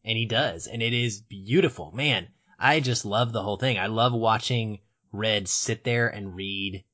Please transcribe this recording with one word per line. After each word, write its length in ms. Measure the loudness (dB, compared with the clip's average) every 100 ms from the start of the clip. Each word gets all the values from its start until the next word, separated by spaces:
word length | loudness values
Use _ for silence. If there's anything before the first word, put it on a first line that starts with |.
And 140 | -2 -2
he 80 | 2
does. 420 | 2 0 -2 -8
And 140 | -2
it 120 | 0
is 280 | 2 0 -4
beautiful. 680 | -12 -16 2 4 4 0 -10
Man, 340 | -2 0 0 -2 _ _ _
I 220 | 4 4
just 260 | 2 -2 0
love 260 | 0 2
the 120 | 0
whole 140 | -2 0
thing. 200 | 0 0
I 100 | 0
love 240 | 2 2
watching 680 | 4 2 2 0 -2 -2 -8 _ _ _
Red 360 | -4 0 0 0
sit 360 | -2 -2 -2
there 260 | 0 0 0
and 260 | -2 -10 -8
read 480 | -6 -4 -6 -8 _